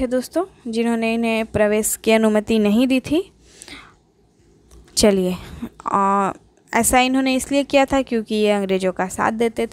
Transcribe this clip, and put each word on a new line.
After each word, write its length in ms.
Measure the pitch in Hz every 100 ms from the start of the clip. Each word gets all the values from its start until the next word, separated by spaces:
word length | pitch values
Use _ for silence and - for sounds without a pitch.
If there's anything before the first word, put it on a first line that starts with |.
थे 60 | 247
दोस्तों, 640 | 254 247 320 381 - 240
जिन्होंने 440 | 226 233 233 226
इन्हें 320 | 233 233 226 220
प्रवेश 500 | 208 208 214 214 -
की 140 | -
अनुमति 480 | 220 220 208 208 220
नहीं 280 | 208 214 254
दी 140 | 262
थी। 320 | - 302 403 _ _ - - - - _ _ _ _ _ _ _ _ - - -
चलिए, 400 | 214 196 185 180 - - 233 - -
आ, 460 | 196 196 196 196 - _ _ _
ऐसा 260 | 226 226 254
इन्होंने 340 | 254 262 262
इसलिए 300 | 262 - 277
किया 200 | 277 277
था 180 | 269 277
क्योंकि 320 | 254 233 214
ये 160 | 214 208
अंग्रेज़ों 420 | 202 196 190 185
का 160 | 180 185
साथ 240 | - -
देते 360 | 226 233 226 233